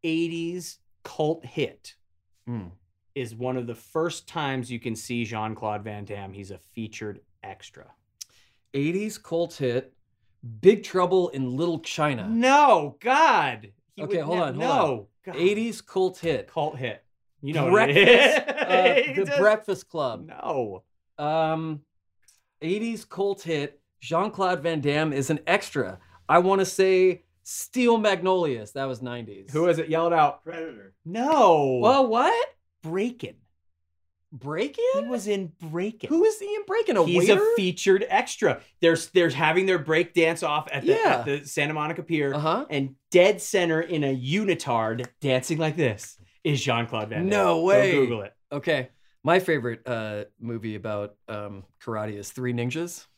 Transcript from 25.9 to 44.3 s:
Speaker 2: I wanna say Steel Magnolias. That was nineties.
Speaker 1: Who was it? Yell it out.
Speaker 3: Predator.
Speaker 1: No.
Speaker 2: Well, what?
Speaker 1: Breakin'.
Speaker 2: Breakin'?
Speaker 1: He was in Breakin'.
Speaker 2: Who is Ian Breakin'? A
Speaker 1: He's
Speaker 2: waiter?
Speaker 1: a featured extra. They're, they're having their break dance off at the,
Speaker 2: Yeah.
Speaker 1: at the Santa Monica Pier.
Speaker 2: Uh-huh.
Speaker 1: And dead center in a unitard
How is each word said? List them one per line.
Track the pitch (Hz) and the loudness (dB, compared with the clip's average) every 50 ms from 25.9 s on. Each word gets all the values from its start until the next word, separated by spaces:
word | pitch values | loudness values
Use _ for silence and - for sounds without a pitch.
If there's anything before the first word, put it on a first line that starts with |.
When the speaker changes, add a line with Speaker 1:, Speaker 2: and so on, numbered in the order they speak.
| 95 95 _ _ _ - _ - | -8 -14 _ _ _ -20 _ 2
Speaker 2:
I | 147 170 | 4 4
wanna | 180 185 196 196 190 | 4 4 2 2 0
say | 190 - - 190 190 190 185 185 185 180 185 _ _ _ _ _ - | -2 0 2 2 4 4 4 4 4 2 0 _ _ _ _ _ -14
Steel | - - - - - 254 247 240 233 | -12 -12 -12 -8 -2 0 2 4 4
Magnolias. | 226 214 214 196 175 170 190 185 185 175 151 127 113 107 - - | 4 2 2 0 2 0 0 0 2 0 -2 -4 -6 -8 -10 -8
That | 139 135 | -8 -6
was | 135 131 113 127 | -6 -6 -8 -8
nineties. | 123 123 120 117 107 101 98 98 98 131 | -10 -10 -10 -12 -14 -16 -18 -16 -8 -2
Speaker 1:
Who | 151 170 | 0 2
was | 175 165 151 | 2 2 0
it? | 156 151 | 0 -2
Yell | 156 165 165 170 | -2 0 0 2
it | 170 | 4
out. | 160 151 143 139 - _ | 4 2 2 0 -4 _
Speaker 3:
Predator. | 160 175 165 160 160 131 107 98 - _ _ _ | -14 -12 -10 -12 -12 -14 -16 -20 -20 _ _ _
Speaker 1:
No. | 160 180 226 247 285 320 294 240 190 165 151 143 135 131 123 | -10 -6 -4 -2 0 4 6 6 6 6 4 4 2 0 4
Speaker 2:
Well, | 120 226 262 277 269 240 | 4 4 6 6 4 2
what? | 220 233 262 339 453 466 508 - - _ _ _ _ _ - | 2 2 2 2 2 0 -2 -4 -6 _ _ _ _ _ -12
Speaker 1:
Breakin'. | 160 165 190 208 247 247 - - 87 - _ _ _ _ _ _ _ _ _ _ _ _ _ _ _ _ _ _ _ - | -6 -4 -4 -4 -4 -6 -8 -14 -14 -14 _ _ _ _ _ _ _ _ _ _ _ _ _ _ _ _ _ _ _ -20
Speaker 2:
Breakin'? | 120 113 139 151 165 226 294 - - 466 508 539 | -16 -12 -8 -6 -4 -6 -6 -4 -2 -2 0 0
Speaker 1:
He | 539 554 233 | 0 -2 -4
was | 247 233 190 208 | -6 -6 -4 -4
in | 208 196 190 165 - _ | -4 -4 -4 -8 -12 _
Breakin'. | 170 160 151 170 185 208 226 - - - | -14 -8 -6 -6 -6 -6 -6 -10 -6 -2
Speaker 2:
Who | 294 330 392 | 0 2 2
is | 440 427 427 403 | 2 2 -2 -8
Ian | 403 415 427 403 | -8 -8 -8 -6
Breakin'? | - 370 453 440 392 262 | -4 -4 -2 0 0 4
A | 214 254 | 4 4
Speaker 1:
He's | - 175 175 175 214 | 6 6 4 6 6
Speaker 2:
waiter? | 202 190 | 6 6
Speaker 1:
a | 415 220 233 | 6 2 2
featured | 233 196 180 180 - - 196 190 196 220 - | 2 0 0 -2 0 4 4 4 4 4 0
extra. | 185 208 240 - - - 220 165 120 - - _ _ _ | 0 0 0 -2 -4 0 0 0 0 0 -6 _ _ _
They're, | - 165 165 156 - - _ | 4 4 4 4 -2 0 _
they're | 185 175 160 | 4 4 4
having | 131 135 165 156 160 180 190 | 2 2 0 2 2 2 2
their | 190 185 170 | 2 2 0
break | 143 143 160 165 175 175 _ | 0 0 0 0 0 0 _
dance | 170 165 160 170 165 - | 2 2 2 2 0 -2
off | 156 147 156 151 - 143 | -2 -2 -2 -4 -4 -8
at | 139 - | -4 2
the, | 330 | 2
Speaker 2:
Yeah. | 403 453 453 359 - 120 | 2 4 4 2 2 2
Speaker 1:
at | 117 | 0
the | 143 139 151 147 | -4 -4 -6 -6
Santa | - - - 143 147 156 | -8 -4 -4 -2 -2 -2
Monica | 151 151 151 165 165 165 | -4 -4 -6 -6 -8 -6
Pier. | - 165 156 147 139 139 | -4 -2 -2 0 -2 -2
Speaker 2:
Uh-huh. | 147 147 156 165 226 285 - | -2 -2 -2 -2 -2 -4 -4
Speaker 1:
And | 156 143 139 135 131 _ _ _ - | -4 -4 -4 -4 -8 _ _ _ 6
dead | 175 175 196 208 185 | 6 6 6 4 0
center | - - - 202 175 170 160 160 | -4 -2 0 0 2 2 0 0
in | 170 165 175 156 147 | -2 -2 -4 -2 -2
a | 139 135 131 | -2 -2 -4
unitard | 123 131 | -4 -2